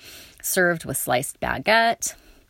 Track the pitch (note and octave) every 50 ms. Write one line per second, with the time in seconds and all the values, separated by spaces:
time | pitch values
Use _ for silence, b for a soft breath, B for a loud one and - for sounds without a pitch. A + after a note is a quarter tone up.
0 | B B B B B B B B B - - G3 F3+ F3 E3+ E3 - C3+ C3 -
1 | - - B2+ B2 D3 - - - - B2 - - - G3+ G#3+ A3+ A3+ A#3 - -
2 | - - - b b b b b b